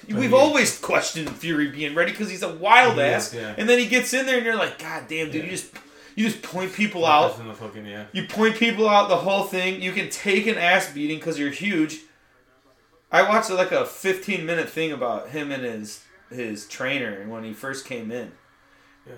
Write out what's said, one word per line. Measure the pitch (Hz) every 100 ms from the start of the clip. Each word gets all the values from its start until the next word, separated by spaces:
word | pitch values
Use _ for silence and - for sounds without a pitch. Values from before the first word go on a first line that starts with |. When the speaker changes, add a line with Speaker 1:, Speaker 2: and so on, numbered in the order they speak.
| -
Speaker 1:
we've | 214 254
Speaker 2:
he | 254
Speaker 1:
always | 302 277 214 -
questioned | - - - 165 147
Fury | - 165 151 147
being | 135 147
ready | 156 196
'cause | 208 202
he's | 185
a | 190
wild | 160 196 240 254 143
Speaker 2:
He |
Speaker 1:
ass. | 139 - -
Speaker 2:
is, | 120
yeah. | 107 147
Speaker 1:
And | 220
then | 247
he | 240
gets | 254 247
in | 254 262
there | 254
and |
you're | 226 220
like, | - -
"God | 160 160 127
damn, | 160 151
dude, | 156
Speaker 2:
Yeah. |
Speaker 1:
you | 165
just, | 185 - - - - - -
you | 220
just | -
point | - 180 185
people | 196 214 180
Speaker 2:
Focus | 165 151 170 113
Speaker 1:
out." |
Speaker 2:
on | 110
the |
fucking, | 104 107 107 104
yeah. | 104 107
Speaker 1:
You | 190
point | 180 208 220 214
people | 233 214 214
out | 202 202
the | 170
whole | 180 196
thing. | 190 185 185 190
You | 185
can | 196 160
take | - 202 202 220
an | 175
ass | 175 185 185
beating | 143 151 156
'cause | 165 143
you're | 143
huge. | 139 202 175 156 - - _ _ _ _ _ _ _ _ _ _
I | 165
watched, | 196 220 196
like, | 185 180
a | 143 120
fifteen | - 190 185 208 180
minute | 160 165 -
thing | 160 160
about | 135 127 127 113
him | 151 143
and | 135
his, | 123 107 107 - - _ _
his | 123 113 104 -
trainer | - 131 139 113 98
and | 104
when | 113
he | 110
first | 107 135 135 -
came | 120 110
in. | 120 101 - _ _ _ _ _ _
Speaker 2:
Yeah. | -